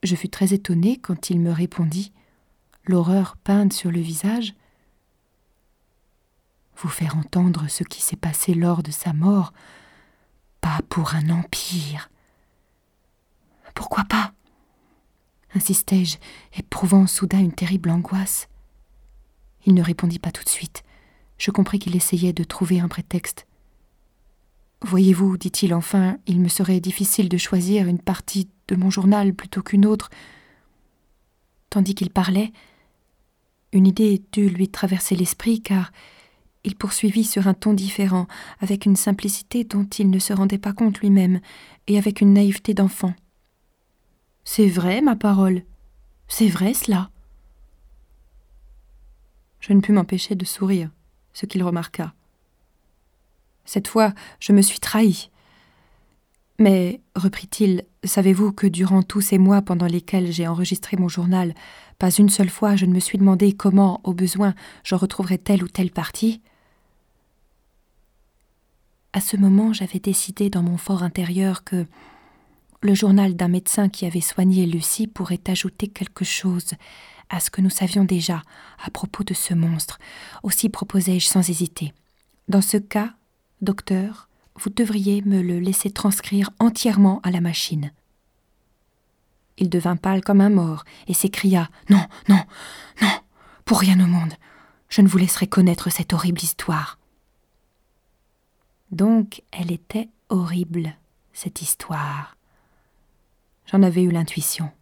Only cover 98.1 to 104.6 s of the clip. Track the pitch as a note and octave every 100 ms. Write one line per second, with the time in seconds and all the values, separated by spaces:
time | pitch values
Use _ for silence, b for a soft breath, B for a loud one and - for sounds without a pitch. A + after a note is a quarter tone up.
98.1 | _ _ _ _ _ _ _ _ E3+ G3+
99.1 | A3+ G#3 - _ - F3 E3+ _ G#3+ A3
100.1 | _ _ F#3 F3 F3+ E3+ E3+ D#3+ D#3 _
101.1 | _ _ - - - D#3 - - D3+ C#3+
102.1 | C#3+ C#3+ _ _ _ _ _ _ _ _
103.1 | _ _ _ _ _ - G3 F#3+ F3 F3+
104.1 | E3+ E3 - D3+ -